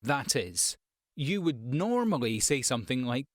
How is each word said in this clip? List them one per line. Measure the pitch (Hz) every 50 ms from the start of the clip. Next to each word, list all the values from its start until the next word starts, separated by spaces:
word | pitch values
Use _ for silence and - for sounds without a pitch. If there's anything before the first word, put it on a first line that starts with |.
| -
That | 120 143 139 131 - -
is, | 139 98 90 90 92 - - - - _ _ _ _ _ _ _
you | - 147 139 185 202
would | 180 165 151 117 110 123 127
normally | 151 175 220 240 247 240 226 196 143 123 117 113 110
say | 101 - 151 139
something | 120 - 131 120 113 - 127 127 127
like | 123 120 127 139 -